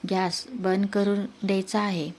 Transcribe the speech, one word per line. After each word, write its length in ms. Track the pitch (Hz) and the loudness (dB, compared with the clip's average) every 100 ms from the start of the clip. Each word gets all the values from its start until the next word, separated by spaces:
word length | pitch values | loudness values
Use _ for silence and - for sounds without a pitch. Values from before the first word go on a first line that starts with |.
| 185 | 0
गॅस 360 | 190 185 - - | 0 0 -2 -8
बंद 360 | 254 185 190 202 | -4 0 2 2
करून 380 | 202 202 202 196 - | 2 2 2 -2 -4
द्यायचा 360 | 196 196 190 214 | 0 0 0 0
आहे 300 | 208 175 156 | 0 -2 -4